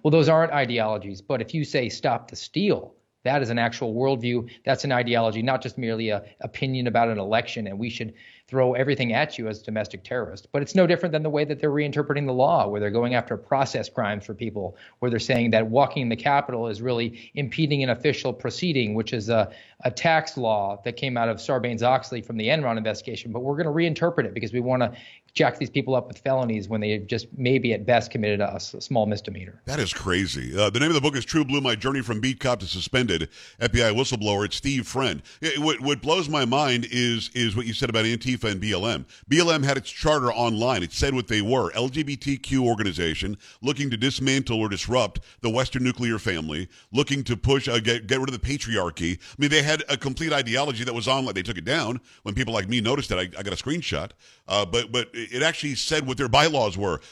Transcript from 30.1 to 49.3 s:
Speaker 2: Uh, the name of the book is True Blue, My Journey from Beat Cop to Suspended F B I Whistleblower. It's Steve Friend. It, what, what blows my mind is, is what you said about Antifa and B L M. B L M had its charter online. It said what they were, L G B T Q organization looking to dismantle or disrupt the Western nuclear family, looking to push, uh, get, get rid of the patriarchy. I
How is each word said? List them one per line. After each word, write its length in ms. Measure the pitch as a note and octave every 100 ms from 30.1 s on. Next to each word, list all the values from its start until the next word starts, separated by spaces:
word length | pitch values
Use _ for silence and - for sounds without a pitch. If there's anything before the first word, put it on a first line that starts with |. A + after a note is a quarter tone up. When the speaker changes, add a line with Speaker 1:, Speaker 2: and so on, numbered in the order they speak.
| F2+ F#2+ C2+ B1 E2
Speaker 2:
Uh, 140 | G#2
the 80 | A2
name 100 | D3+
of 60 | D#3
the 60 |
book 140 | C#3+ C#3
is 80 |
True 220 | - D#3+ C3+
Blue, 160 | C#3+
My 140 | C3+ A2
Journey 260 | B2 C#3
from 180 | A2+ A2
Beat 200 | C3 B2+
Cop 220 | C3 A#2+
to 40 | F#2+
Suspended 640 | F#2 - B2+ A#2+ E2+ D#2+ - - -
F 120 | A#2
B 120 | A#2
I 80 | A2+
Whistleblower. 540 | G#2+ C3+ B2 G#2 G2+ G#2
It's 100 | -
Steve 320 | C#3 C3+ -
Friend. 340 | C3 B2+ D2+ - -
It, 200 | D#3+ D3
what, 220 | D#3 B2
what 200 | C3+ C#3+
blows 260 | B2 F3+ D3+
my 180 | D3+ B2
mind 420 | C3+ D3 A#2+ A#2
is, 400 | B2 A#2+ A#2 - B2
is 200 | A#2 G#2
what 120 | A#2
you 60 |
said 180 | A2 B2+
about 140 | A2+ A2
Antifa 460 | A#2 C3 B2 A2
and 80 | G2
B 120 | G#2
L 160 | F#2 G#2+
M. 180 | F2 B1+ - -
B 120 | D#3
L 120 | E3+
M 100 | D#3+
had 160 | C#3 C3+
its 140 | -
charter 400 | - D#3 D3+ B2
online. 500 | A2+ A#2+ G#2+ A#2+ A2+
It 120 | F2
said 200 | - C#3
what 140 | C3 A2+
they 160 | G#2+
were, 280 | G2+ B2+ F#2 G#2+
L 140 | B2+
G 120 | C3+
B 160 | C#3+ C#3
T 180 | C#3 C3+
Q 300 | - C3+ B2
organization 720 | A2 G2+ D#2+ E2+ D2+ F#2+ G#2+ - -
looking 300 | B2+ C#3 C#3
to 60 | A2+
dismantle 640 | C3 - C3+ C3+ C3 A2+
or 80 | A2
disrupt 520 | G2 - B2 G#2 - - -
the 80 | A#2
Western 320 | A2+ C3 B2+
nuclear 340 | B2+ B2 A#2+ A2
family, 520 | G#2+ E2+ D#2 D#2 F#2 - -
looking 320 | A2+ D3 C#3+ B2
to 120 | A#2
push, 300 | B2 C#3 B2+
uh, 120 | A#2
get, 280 | A2 A#2+ G2+
get 120 | C3
rid 140 | C3
of 80 | B2
the 40 | A2+
patriarchy. 720 | C#3 A2 G#2+ F2 - E2+ F2+
I 160 | -